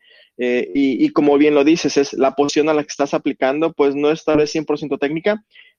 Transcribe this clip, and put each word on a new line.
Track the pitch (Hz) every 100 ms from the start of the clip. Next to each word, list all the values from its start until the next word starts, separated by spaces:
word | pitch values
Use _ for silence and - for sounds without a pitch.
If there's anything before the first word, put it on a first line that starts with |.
| _ _ _ -
Eh, | 123 123 -
y, | 139 135 113 151
y |
como | - 147 143
bien | 151
lo | 147 143
dices, | 175 143 143
es | 139
la | - 135
posición | - 143 156 151
a |
la | 151
que | 143
estás | - 139
aplicando, | 156 147 - 131 147 160
pues | 165 139
no | 139 147
es | 156
tal | - 151
vez | 147
cien | 160
por | 151 151
ciento | 151 139
técnica, | 143 160 208 214 - _ _